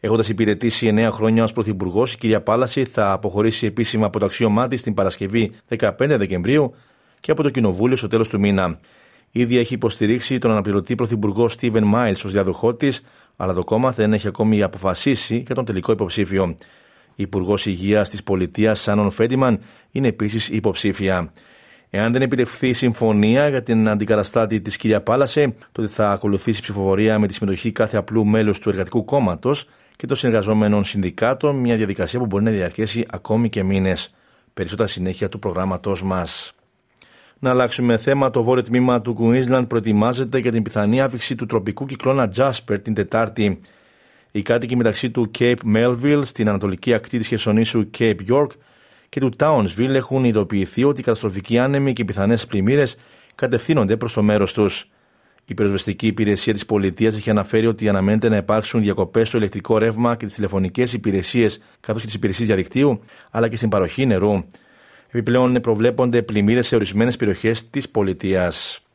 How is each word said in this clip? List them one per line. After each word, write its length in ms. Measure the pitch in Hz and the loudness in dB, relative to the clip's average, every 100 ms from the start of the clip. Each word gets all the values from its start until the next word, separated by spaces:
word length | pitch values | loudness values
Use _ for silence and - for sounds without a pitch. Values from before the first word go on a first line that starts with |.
Έχοντας 280 | 110 110 104 | 2 0 0
υπηρετήσει 580 | 104 107 101 117 - 113 | 0 0 2 0 0 2
εννέα 240 | 107 113 | 2 2
χρόνια 320 | 104 110 113 | 0 2 2
ως 100 | 110 | 2
Πρωθυπουργός, 600 | 110 104 98 92 90 127 | 0 -4 -4 -2 0 -2
η 60 | - | -2
κυρία 240 | 113 107 | 0 0
Πάλασε 420 | - 113 123 - | 2 0 0 -2
θα 280 | 131 - 101 | -2 0 0
αποχωρήσει 540 | 95 101 95 110 110 110 | 0 -2 0 0 0 -4
επίσημα 400 | 98 113 110 107 | -2 -2 0 0
από 120 | 107 | 0
το 60 | |
αξίωμά 440 | 101 - 113 104 127 | -2 0 0 2 0
της 140 | 123 | -4
την 120 | 117 | -4
Παρασκευή, 560 | 104 95 - 98 113 107 - _ | -2 -2 -2 -4 -2 -2 -6 _
δεκαπέντε 480 | 117 107 - 139 139 | -2 -2 0 0 2
Δεκεμβρίου, 580 | 98 92 87 143 131 - _ _ _ _ | 0 -2 0 2 0 -4 _ _ _ _
και 80 | - | -4
από 120 | 156 | 0
το 80 | 143 | 0
Κοινοβούλιο 460 | 127 110 90 120 127 | 2 0 2 0 0
στο 120 | 107 | 0
τέλος 200 | 113 110 | 0 0
του 100 | 104 | 2
μήνα. 400 | 101 98 90 80 _ _ _ _ _ | 2 2 0 -4 _ _ _ _ _
Ήδη 280 | 117 120 123 | -2 2 2
έχει 160 | 117 | 0
υποστηρίξει 640 | 127 113 - 107 123 - 127 | 0 -2 0 0 0 0 0
τον 120 | 120 | 2
αναπληρωτή 440 | 107 98 101 90 | 2 2 -2 -2
Πρωθυπουργό 540 | 117 117 113 104 101 117 | -4 -2 0 -2 0 0
Στίβεν 360 | - 120 110 | 0 0 2
Μάιλς 400 | 104 110 120 95 | 2 2 2 -2
ως 80 | 101 | -2
διαδοχό 420 | 98 95 87 113 | -2 0 0 -2
της, 300 | 117 143 127 _ _ _ _ | 0 -2 -2 _ _ _ _
αλλά 160 | 95 | -4
το 120 | 92 | -4
κόμμα 260 | 87 110 131 | 0 0 0
δεν 220 | 113 107 | 2 2
έχει 160 | 107 101 | 2 -2
ακόμη 340 | 90 110 107 | -2 2 2
αποφασίσει 800 | 98 92 95 87 - 120 - 117 117 | 2 0 -4 -2 0 0 -2 -4 -4
για 80 | |
τον 100 | 131 | -6
τελικό 280 | 117 95 87 | -4 -4 -2
υποψήφιο. 640 | 110 101 - 92 95 90 80 - - _ _ _ | -2 0 -2 -2 0 -2 -4 -16 -20 _ _ _
Η 80 | - | -8
Υπουργός 440 | 98 98 92 101 - | -4 -4 0 0 0
Υγείας 420 | 90 95 104 98 | -4 2 2 0
της 140 | 101 | -4
Πολιτείας, 580 | - 95 90 - 107 107 | -4 -2 -2 0 0 2
Σάνον 300 | - 104 104 | 0 0 0
Φέντιμαν, 500 | - 117 131 131 107 - - _ | 0 0 2 2 0 -4 -20 _
είναι 180 | - 135 | -2 -2
επίσης 400 | - 104 110 - | 0 -4 -2 -4
υποψήφια. 840 | 110 104 90 107 95 98 92 82 - _ - - - _ | -2 -2 -2 -2 -2 0 0 -4 -12 _ -20 -20 -20 _
Εάν 220 | 98 110 | -2 0
δεν 100 | 123 | 0
επιτευχθεί 500 | 131 127 120 - 131 | 0 0 -2 -2 -2
συμφωνία 760 | 120 127 110 113 104 107 123 147 | 0 0 0 2 4 4 4 2
για 140 | 135 | 0
την 260 | 120 113 110 | 0 2 2
αντικαταστάτη 720 | 107 104 107 101 120 110 110 | 0 0 0 2 0 0 -2
της 160 | 101 - | -4 -4
κυρία 260 | 110 107 | 0 2
Πάλασε, 520 | - 120 139 - 143 110 - | 2 0 2 2 0 -2 -12
τότε 160 | - 110 | -6 -6
θα 220 | - 104 | 0 0
ακολουθήσει 520 | 98 107 101 - 107 | 2 0 0 0 -4
ψηφοφορία 560 | - 101 98 95 110 107 | -4 -2 0 2 2 2
με 80 | 104 | 0
τη 80 | |
συμμετοχή 380 | - 101 92 117 | 0 -4 -2 -4
κάθε 240 | 107 110 107 | -2 0 0
απλού 300 | 92 110 107 | 0 0 2
μέλους 320 | 110 107 98 | 2 2 0
του 100 | - | -2
Εργατικού 360 | 95 90 120 | -2 -2 -2
Κόμματος 640 | - 143 110 85 123 143 - _ _ _ | 0 0 0 -2 -2 -2 -4 _ _ _
και 100 | 120 | -6
των 100 | 135 | -2
συνεργαζόμενων 680 | 127 110 101 107 104 104 | 2 2 2 2 2 2
συνδικάτων, 720 | 98 104 90 - 113 135 147 139 | 0 -2 -4 0 -2 0 0 0
μια 200 | 123 113 | 0 0
διαδικασία 420 | 107 98 90 123 | 0 -2 -4 -2
που 80 | 120 | -2
μπορεί 180 | 98 | 0
να 60 | 110 | 0
διαρκέσει 560 | 107 87 - 107 110 113 | 0 -2 -4 -4 -4 -6
ακόμη 380 | - - 110 117 | -8 -2 0 0
και 140 | 110 | -2
μήνες. 520 | 95 98 95 87 - _ _ _ _ | 0 0 0 -2 -6 _ _ _ _
Περισσότερα 340 | - 90 98 104 | -10 -8 -4 -4
συνέχεια 400 | - 92 92 101 | -2 -6 -4 -6
του 100 | 107 | -6
προγράμματός 640 | 101 90 95 90 - 95 | -6 -4 -4 -4 -4 -4
μας. 520 | 95 92 85 - - _ _ _ _ _ - _ _ _ | -2 -4 -4 -8 -12 _ _ _ _ _ -20 _ _ _
Να 80 | 131 | 0
αλλάξουμε 460 | 127 123 - 123 113 | 2 2 0 0 2
θέμα. 340 | 117 139 135 | 2 2 2
Το 120 | 123 | 2
βόρειο 200 | 117 127 | 2 2
τμήμα 380 | 110 123 127 123 | 2 2 2 2
του 160 | 117 110 | -2 0
Queensland 440 | 113 123 127 131 120 | 2 2 2 0 2
προετοιμάζεται 720 | 120 110 104 110 123 127 131 | -2 2 2 2 0 -2 0
για 120 | 120 | 0
την 100 | 113 | 0
πιθανή 380 | 104 107 104 123 | -2 0 2 2
άφηξη 340 | 135 123 - | 0 -2 -6
του 120 | 120 113 | -6 -2
τροπικού 400 | 117 98 101 139 | -2 -2 -6 -8
κυκλώνα 460 | 123 127 135 117 95 | -4 0 2 0 2
Jasper 420 | 135 120 - 101 | 0 0 -4 -4
την 120 | 110 | -2
Τετάρτη. 640 | 110 95 113 113 110 104 87 - _ _ _ _ _ _ | -2 0 0 0 0 0 0 -10 _ _ _ _ _ _
Οι 120 | 107 | -8
κάτοικοι 340 | 98 117 117 123 | 0 0 0 2
μεταξύ 340 | 113 104 127 | 2 0 -4
του 200 | 113 113 - | -2 -2 2
Cape 160 | 120 123 113 | 2 2 2
Melville, 460 | 107 120 123 139 147 | 2 2 2 2 2
στην 240 | 135 - 107 | 0 -2 0
ανατολική 460 | 101 101 92 - | 0 -2 -4 0
ακτή 240 | 113 - 120 | 0 0 -6
της 80 | 110 | -2
χερσονήσου 640 | 110 110 107 113 117 107 - | -2 2 2 2 0 -2 0
Cape 220 | 113 92 95 | 0 0 0
York, 180 | 131 147 - _ _ _ _ _ | 0 0 -4 _ _ _ _ _
και 120 | - | -2
του 100 | 135 - | -2 0
Townsville 560 | 147 147 98 90 127 | 2 2 0 0 0
έχουν 300 | 135 123 131 | 0 0 0
ειδοποιηθεί 600 | 127 107 98 101 95 - | 2 2 0 -2 -2 0
ότι 160 | 135 143 | 0 0
οι 20 | |
καταστροφικοί 560 | 123 110 110 95 92 117 | -2 -2 -2 -6 0 0
άνεμοι 340 | 131 139 139 | 2 0 0
και 100 | 120 | -2
οι 20 | |
πιθανές 420 | 104 104 98 113 - | -4 0 0 0 0
πλημμύρες 500 | 104 95 139 131 - _ _ _ | -2 2 2 2 -2 _ _ _
κατευθύνονται 600 | - 131 117 - 156 101 110 | -4 -2 0 2 2 2 0
προς 160 | 117 | -2
το 100 | - | 0
μέρος 300 | 104 104 98 | 2 4 2
τους. 380 | - 101 - - _ _ _ _ _ | 2 0 0 -12 _ _ _ _ _
Η 100 | _ | _
πυροσβεστική 520 | 95 101 98 - 101 113 | -2 0 0 -4 -2 -2
υπηρεσία 460 | 110 104 101 - | 0 0 0 0
της 140 | 104 - | -2 0
πολιτείας 500 | 107 98 85 110 107 | 0 0 2 0 0
έχει 140 | 107 | -2
αναφέρει 360 | 107 98 113 113 | 0 0 0 0
ότι 220 | 107 107 | 0 0
αναμένεται 400 | 101 98 107 113 | 0 2 2 2
να 80 | 107 | 0
υπάρξουν 440 | - 107 107 117 | 2 0 0 0
διακοπές 480 | 104 101 92 113 113 | 0 0 0 0 0
στο 80 | 120 | 0
ηλεκτρικό 420 | 104 101 - 110 | -2 -4 0 2
ρεύμα 380 | 113 110 120 117 | 2 0 0 -2
και 100 | 107 | -6
τις 80 | |
τηλεφωνικές 580 | - 101 98 95 92 123 | -6 -4 -2 -2 0 -2
υπηρεσίες, 720 | 117 110 98 90 123 110 - _ _ | -2 -2 -2 0 0 0 0 _ _
καθώς 200 | - 110 | -6 -6
και 60 | 107 | -6
τις 80 | |
υπηρεσίες 320 | 104 104 95 113 | -4 -4 -2 0
διαδικτύου, 540 | 98 90 131 143 113 - - - | 0 0 2 2 0 -6 -20 -10
αλλά 180 | 113 117 | -2 -2
και 80 | 110 | 0
στην 120 | 117 | 0
παροχή 380 | 101 90 - 131 | 0 0 0 0
νερού. 380 | 98 104 101 82 - _ _ _ - _ | 2 2 0 -4 -18 _ _ _ -20 _
Επιπλέον, 480 | 120 110 123 127 123 | -4 0 2 2 2
προβλέπονται 640 | 120 107 117 120 127 120 | 0 2 2 2 2 2
πλημμύρες 440 | 113 107 101 120 117 | 0 0 2 2 2
σε 80 | |
ορισμένες 420 | 120 101 98 120 123 | 0 0 0 0 0
περιοχές 540 | 110 95 110 113 - | -2 0 -2 -2 -4
της 180 | 143 135 | -8 -4
πολιτείας. 920 | - 101 90 98 92 90 85 - - _ | -2 -2 -2 -2 0 0 -4 -8 -10 _